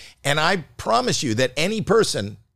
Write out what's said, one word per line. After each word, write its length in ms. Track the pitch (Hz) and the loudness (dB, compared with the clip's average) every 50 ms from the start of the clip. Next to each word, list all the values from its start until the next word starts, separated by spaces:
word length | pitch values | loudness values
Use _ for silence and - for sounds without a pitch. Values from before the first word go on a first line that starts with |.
| - - - _ - | -20 -20 -20 _ -4
And 140 | 139 147 156 | -2 -2 0
I 200 | 156 175 202 180 139 - - | 2 0 0 0 -4 -10 -16
promise 460 | - - 214 220 240 254 226 - - - | -10 -2 0 0 2 2 0 -2 -2 -2
you 120 | 120 110 | -2 0
that 180 | 113 127 127 - | 0 0 0 0
any 240 | 147 160 196 220 220 | -2 -2 -2 -2 -2
person, 560 | - - 196 226 196 - - 123 98 101 98 - _ _ _ | 0 2 2 2 4 2 -2 -4 -6 -8 -10 -14 _ _ _